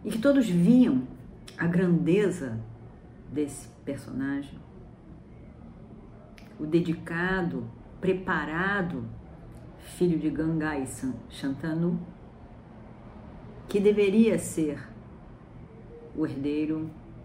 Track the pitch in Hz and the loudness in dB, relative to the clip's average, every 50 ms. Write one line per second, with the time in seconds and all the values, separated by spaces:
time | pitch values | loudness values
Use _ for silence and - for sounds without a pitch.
0 | - 208 - - - 285 269 269 233 180 175 175 175 202 247 254 247 - - 127 | -6 -4 -4 2 4 6 6 6 6 4 4 6 8 8 10 10 8 8 6 2
1 | - - - - - - - - - - - - 170 170 170 175 190 175 175 156 | 0 -2 -12 -16 -16 -18 -18 -18 -18 -18 -6 -2 0 2 4 4 4 4 4 4
2 | 139 151 175 208 214 180 180 175 143 123 113 113 - - - - - - - - | 4 4 4 4 4 2 0 -2 -4 -6 -6 -6 -8 -10 -14 -18 -18 -18 -18 -20
3 | - - - - - - 120 143 147 143 - - - - - - - - 139 - | -20 -20 -20 -20 -16 -8 -4 -2 -2 -2 -4 -12 -16 -18 -20 -14 -10 -8 -8 -8
4 | - - 131 - 135 - - 143 143 139 - - - - - - - - - - | -8 -8 -6 -6 -4 -4 -4 -6 -6 -10 -14 -18 -18 -20 -20 -20 -20 -20 -20 -20
5 | - - - - - - - - - - - - - - - - - - - - | -20 -20 -20 -20 -20 -20 -20 -20 -20 -20 -20 -20 -20 -20 -20 -20 -20 -20 -20 -20
6 | - - - - - - - - - - - - 151 156 160 170 170 165 160 - | -20 -20 -20 -20 -20 -20 -20 -20 -20 -20 -10 -8 -4 2 2 4 4 2 -2 -4
7 | - - 170 170 175 185 190 190 175 165 135 127 117 - - - - - - - | -6 -8 -4 -2 0 0 0 0 0 -2 -2 -4 -8 -8 -12 -16 -18 -18 -12 -2
8 | - 180 180 185 - 190 180 156 147 143 156 170 185 196 202 202 180 170 - 127 | 0 0 0 0 0 0 0 0 0 -2 -2 -2 0 0 0 0 -2 -2 -4 -6
9 | 113 113 113 - - - - - - - - - - - - - - - - - | -8 -8 -12 -14 -16 -16 -18 -18 -18 -18 -18 -18 -18 -18 -18 -18 -18 -16 0 2
10 | 175 175 165 151 147 156 139 139 160 160 165 160 151 156 151 139 131 120 113 - | 2 4 4 2 2 0 0 0 0 0 0 0 0 -2 -2 -2 -4 -6 -6 -6
11 | 135 131 117 - - - - - - 139 139 139 - 165 156 165 170 175 - - | -6 -6 -6 -6 -12 -14 -12 -6 -4 -4 -4 -4 -4 -4 0 0 0 0 0 -2
12 | - - - - - - - - - - - - - - - - - - - - | -6 -10 -14 -18 -20 -20 -20 -20 -20 -20 -20 -20 -20 -20 -20 -18 -18 -18 -18 -18
13 | - - - - - - - - - - - - - - - 202 190 208 208 208 | -18 -18 -18 -18 -18 -16 -16 -16 -16 -16 -16 -16 -10 -2 0 4 6 6 6 6
14 | 202 196 190 220 226 220 185 170 - - - - 160 147 143 - - - - - | 4 6 8 8 8 8 6 2 -2 -4 -2 -2 0 0 -2 -6 -10 -14 -16 -18
15 | - - - - - - - - - - - - - - - - - - - - | -18 -18 -18 -18 -18 -20 -20 -20 -20 -20 -18 -18 -18 -18 -18 -20 -18 -18 -18 -18
16 | - - - 143 156 139 127 135 135 147 147 151 156 151 156 160 160 160 - - | -18 -12 -4 -4 -4 -4 -4 -4 -2 -2 0 0 0 0 -2 -2 -4 -6 -10 -14
17 | - - - - | -18 -18 -18 -18